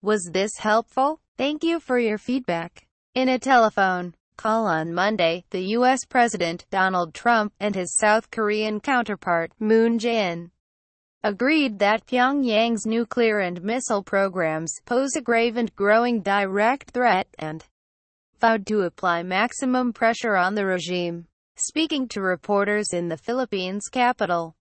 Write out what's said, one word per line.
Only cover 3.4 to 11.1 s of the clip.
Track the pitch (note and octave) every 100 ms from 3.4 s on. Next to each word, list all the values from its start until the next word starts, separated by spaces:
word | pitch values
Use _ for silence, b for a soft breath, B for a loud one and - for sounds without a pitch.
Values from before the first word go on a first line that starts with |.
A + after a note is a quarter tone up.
| C4 C4 A3 - F#3+ F3+ F3+ E3 _ -
call | A3 A3 A3
on | D#3+ D#3+
Monday, | E3+ G3 G#3+ E3 E3+ -
the | F#3 F#3 A3+
U | B3
S | C4 -
President, | C4 A#3 G3 F3 F3 -
Donald | F#3+ F#3+ F#3 E3+
Trump, | - A#3 A#3 G#3 _
and | G#3 G3
his | F3+ -
South | G#3+ G#3+ -
Korean | - G#3+ G#3+ G#3+ G#3+
counterpart, | A#3+ C4 A3+ G3+ - E3+ E3 _
Moon | G#3+ A3 A3+ A#3
Jae-in, | A3+ A#3 F#3+ E3+ E3+ _ _ _ _ _ _